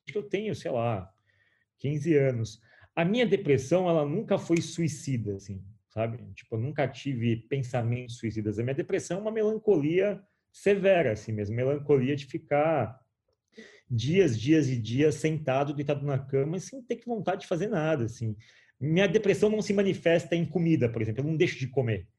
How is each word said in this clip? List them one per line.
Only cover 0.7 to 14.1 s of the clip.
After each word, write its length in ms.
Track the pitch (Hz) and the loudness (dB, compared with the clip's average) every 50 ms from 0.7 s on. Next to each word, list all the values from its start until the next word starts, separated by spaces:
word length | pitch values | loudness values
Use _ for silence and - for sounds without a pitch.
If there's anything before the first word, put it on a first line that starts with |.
lá, 400 | 151 117 117 120 113 95 87 - _ _ _ _ _ _ _ _ _ _ _ _ _ _ | -2 0 0 0 -2 -2 -6 -10 _ _ _ _ _ _ _ _ _ _ _ _ _ _
quinze 380 | - 139 151 151 - 170 156 | -6 -4 -4 -2 0 4 4
anos. 460 | 139 139 135 123 117 113 107 - - _ _ _ - - _ - | 4 4 4 2 0 -4 -6 -6 -14 _ _ _ -20 -20 _ -2
A 80 | - 170 | 0 2
minha 200 | 175 214 247 247 | 2 2 2 2
depressão, 600 | 170 190 - - 147 139 131 - - 175 185 185 175 | 2 2 0 4 4 2 2 4 2 2 2 4 4
ela 160 | 165 160 147 | 2 2 2
nunca 320 | 143 147 202 220 - 202 180 | 0 -2 -4 -2 0 -2 -2
foi 240 | - - 170 170 | 0 2 0 0
suicida, 760 | - - - - 170 147 - - - 139 135 117 104 101 98 | 0 -2 -4 -2 -2 -2 -2 -4 -6 -4 -4 -4 -2 -4 -6
assim, 260 | 98 - - 98 95 95 98 - _ _ _ | -6 -8 -12 -12 -12 -12 -16 -20 _ _ _
sabe? 280 | - 107 113 117 117 120 104 101 98 | -6 -4 -4 -4 -4 -8 -12 -16 -18
Tipo, 220 | - - - 120 | -20 -14 -8 -6
eu 40 | 110 | -4
nunca 280 | 117 143 156 151 143 120 | -4 -4 -2 -2 -2 -2
tive 480 | - - - 139 135 117 113 120 113 | -2 -8 -8 -6 -4 -2 0 0 0
pensamentos 840 | 113 - - 143 139 123 - - 123 117 117 120 123 127 120 - - | -2 -4 -6 -6 -6 -4 -4 -2 -2 -2 -2 -2 -4 -6 -10 -14 -8
suicidas. 400 | - 113 104 110 104 107 101 107 | -6 -6 -4 -4 -4 -4 -4 -2
A 60 | 117 | -2
minha 100 | 127 139 | -4 -2
depressão 420 | 147 175 - 196 185 - - 175 190 | -4 -4 -4 -4 -4 -4 -4 -6 -6
é 40 | |
uma 100 | 208 220 | -4 -4
melancolia 920 | 226 226 214 214 220 214 - 214 196 156 139 151 165 180 190 208 196 - - _ _ _ _ _ | -2 0 0 0 -2 -2 2 2 2 4 4 2 2 2 2 0 -2 -4 -10 _ _ _ _ _
severa, 600 | _ - - 196 202 196 180 196 190 170 156 123 | _ -4 0 2 2 4 4 4 4 4 4 2
assim 200 | 107 101 - - | 0 -2 -4 -6
mesmo. 240 | 110 107 104 101 113 | -6 -4 -4 -4 -2
Melancolia 600 | 120 127 135 147 151 147 143 147 135 123 135 147 | -2 0 0 -2 -2 2 2 4 4 4 2 0
de 100 | 139 - | -2 -4
ficar 720 | - - 156 - - 147 143 151 160 165 143 113 - - - _ _ _ _ _ _ _ _ _ _ _ - - - - - _ - | -8 -10 -10 -6 0 0 2 2 2 2 2 0 -2 -4 -12 _ _ _ _ _ _ _ _ _ _ _ -20 -20 -20 -20 -20 _ -4
dias, 500 | 123 113 104 139 | -4 -2 0 2